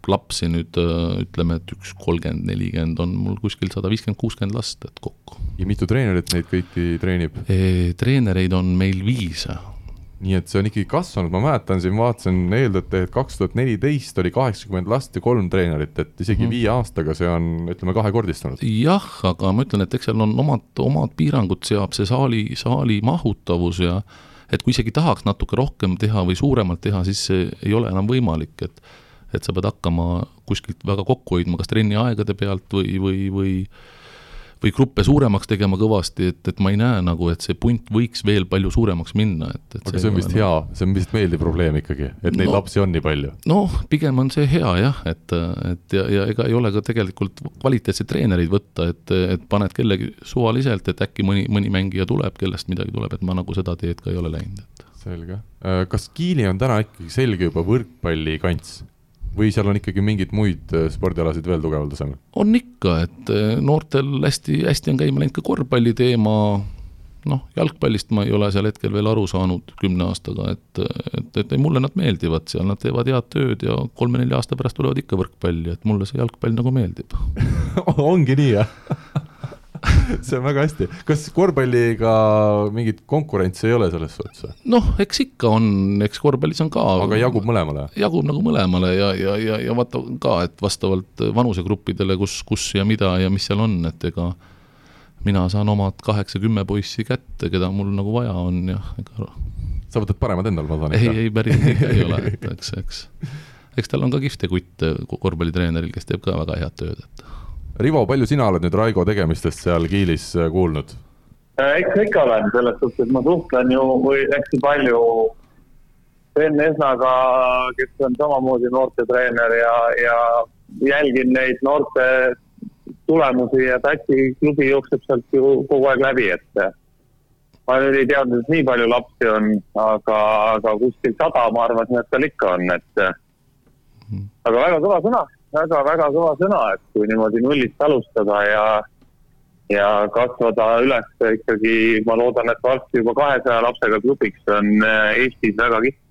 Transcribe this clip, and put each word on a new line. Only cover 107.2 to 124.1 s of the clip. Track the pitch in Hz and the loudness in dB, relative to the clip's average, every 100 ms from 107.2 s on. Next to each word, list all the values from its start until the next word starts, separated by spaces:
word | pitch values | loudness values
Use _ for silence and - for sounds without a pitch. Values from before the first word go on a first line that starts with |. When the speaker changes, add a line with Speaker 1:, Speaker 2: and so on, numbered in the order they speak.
| - - - - - - | -18 -16 -14 -14 -14 -2
Speaker 2:
Rivo, | 123 156 | 2 2
palju | 104 139 - | 2 2 2
sina | 147 113 | 2 4
oled | 87 | 2
nüüd | 87 95 | 2 2
Raigo | 113 98 87 | 2 2 2
tegemistest | 104 82 80 85 - | 2 0 0 -2 -2
seal | 90 85 82 | 0 0 2
Kiilis, | 98 92 78 - | 0 2 0 -2
äh, | 87 82 | -2 0
kuulnud? | 87 87 76 69 - - _ _ - _ - | 2 0 0 -6 -14 -20 _ _ -20 _ -2
Speaker 3:
Äh, | 139 156 | 0 2
eks | 190 202 | 2 2
ikka | 208 190 | 2 4
olen, | 135 110 107 | 4 4 2
selles | 120 120 113 | 2 2 0
suhtes, | 127 - | -2 0
et | 117 | 0
ma | 131 | 2
suhtlen | 139 175 - 127 127 | 2 0 2 2 2
ju | 131 131 131 | 2 2 2
või | 131 139 135 | 2 2 2
hästi | 143 143 135 | 0 0 0
palju | 143 143 131 117 117 113 113 - - _ _ - _ _ _ _ _ 147 | 2 2 2 4 4 4 0 -2 -20 _ _ -20 _ _ _ _ _ 0
Sven | 156 147 | 2 4
Esnaga, | 156 151 139 127 131 127 131 127 127 127 127 | 2 2 2 2 4 4 4 4 2 2 -2
kes | 123 131 - | -4 -6 -2
on | 135 123 | -2 0
samamoodi | 151 135 131 127 123 | 0 2 2 2 2
noortetreener | 127 131 - 117 123 127 117 117 117 | 2 0 -2 0 2 2 2 2 4
ja, | 117 117 117 120 | 4 4 2 2
ja | 120 117 117 117 117 _ - - | 2 2 4 2 0 _ -20 -2
jälgin | 135 143 147 127 127 | 2 2 2 2 2
neid | 131 131 123 | 2 2 0
noorte | 135 147 139 139 127 131 127 123 _ - - _ - - | 2 2 0 2 4 4 2 -2 _ -20 -20 _ -20 -8
tulemusi | - 160 139 127 127 131 127 | 2 4 4 2 2 2 2
ja | 127 | 2
Pätsi | 143 151 - | 0 0 2